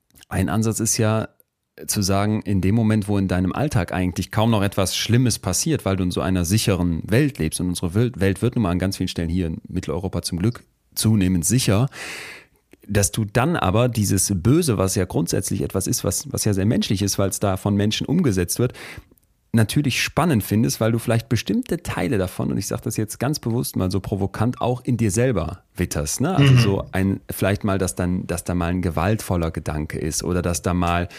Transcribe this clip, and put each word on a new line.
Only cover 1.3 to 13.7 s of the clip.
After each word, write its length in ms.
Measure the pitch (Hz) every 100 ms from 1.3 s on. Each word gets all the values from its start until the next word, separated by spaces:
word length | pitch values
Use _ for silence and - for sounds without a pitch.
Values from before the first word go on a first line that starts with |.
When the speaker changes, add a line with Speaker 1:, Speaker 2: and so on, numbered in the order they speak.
| _ _ _ _ - -
Speaker 1:
zu 160 | 110
sagen, 400 | 92 98 104 107
in 180 | - 98
dem 120 | 92
Moment, 320 | 117 107 110 101
wo 80 | 101
in 100 | 95
deinem 240 | 90 92
Alltag 400 | - 143 - 87
eigentlich 380 | 90 92 92 90
kaum 200 | - 113
noch 120 | 107
etwas 320 | 98 - 92 -
Schlimmes 420 | - 120 123 -
passiert, 460 | 95 90 160 143 95
weil 100 | 95
du 80 |
in 60 | 90
so 100 | 85
einer 220 | 73 92 82
sicheren 560 | 107 - 87 87 82 -
Welt 320 | 113 151 -
lebst, 220 | 80 -
und 80 | 90
unsere 260 | 87 90
Welt, 240 | 98 120 120
Welt 220 | 98 95
wird 140 | 113 123
nun 60 |
mal 80 | 92
an 80 | 90
ganz 180 | 95 -
vielen 120 | 92
Stellen 200 | - 82
hier 160 | 92 82
in 120 | 80 -
Mitteleuropa 520 | 90 - 78 92 90
zum 160 | - 85
Glück 260 | 107 - - _ _
zunehmend 500 | - 110 110 92 92
sicher, 440 | 80 123 - 98 135 - - - - - - _ _ - -
dass 220 | 101 98
du 140 | - 104
dann 300 | 120 143 170
aber 320 | 92